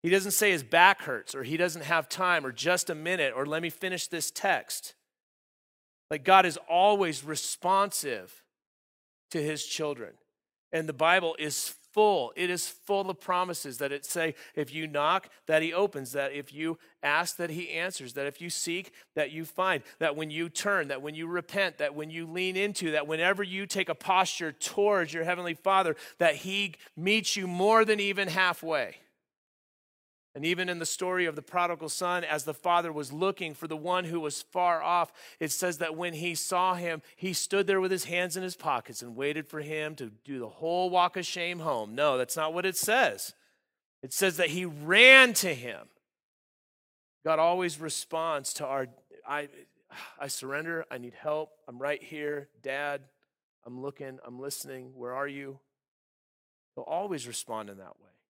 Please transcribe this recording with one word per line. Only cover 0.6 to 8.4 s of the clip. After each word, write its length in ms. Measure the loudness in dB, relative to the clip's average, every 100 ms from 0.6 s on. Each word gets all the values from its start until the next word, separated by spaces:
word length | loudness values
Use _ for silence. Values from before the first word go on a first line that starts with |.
back 380 | 2 8 8 6
hurts, 340 | -2 -8 -8 -8
or 80 |
he 140 | -4 0
doesn't 260 | 0 -2
have 240 | 0 0 0
time, 380 | -2 2 2 0
or 80 |
just 360 | -2 0 2 0
a 60 | -4
minute, 380 | -2 0 0 0
or 100 | -2
let 160 | -2
me 80 | -4
finish 380 | -6 -6 -4 -6
this 240 | -4 -6
text. 640 | -2 0 0 0 -10 -10 _ _ _ _ _ _ _ _ _ _ _ _
Like, 140 | -2
God 220 | 8 8 8
is 120 | 0 0
always 520 | 4 6 6 2 -2
responsive 1200 | -6 -6 -6 -4 2 4 2 -2 -4 -6 -8 -20